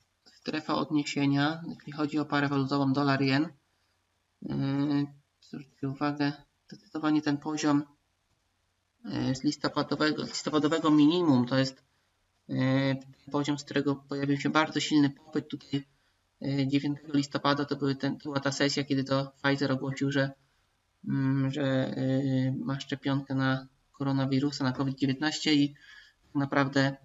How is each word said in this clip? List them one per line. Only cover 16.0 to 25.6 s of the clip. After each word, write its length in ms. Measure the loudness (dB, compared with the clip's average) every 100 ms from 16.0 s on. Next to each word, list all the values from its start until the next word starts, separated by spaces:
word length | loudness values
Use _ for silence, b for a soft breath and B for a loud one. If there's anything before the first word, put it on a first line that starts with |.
| _ _ _ _
e, 260 | -4 0 0
dziewiątego 460 | 0 0 -4 -2
listopada, 520 | -2 0 0 0 0 0
to 100 | -2
były 200 | 0 0
ten, 220 | -2 -4
to 60 |
była 160 | -4 -2
ta 120 | -2
sesja, 320 | 0 0 0
kiedy 200 | -2 -2
to 300 | 0 0 -2 -2
Pfizer 280 | 0 0 0
ogłosił, 400 | -2 -2 -2 -2
że, 200 | 0 0 -4 _ _ _ _ _ _ -4
mm, 440 | -2 2 2 0
że, 120 | 0
e, 920 | 0 0 -2 -2 0 0 2 0 0 -2
ma 200 | -4 -6
szczepionkę 560 | -6 -6 -2 -2 -2 -2
na 320 | 0 0 -4 _ _
koronawirusa, 720 | _ -2 0 0 0 0 0
na 80 | -2
covid 260 | 0 -2 0
dziewiętnaście 560 | -2 0 -2 -2 2
i 200 | 2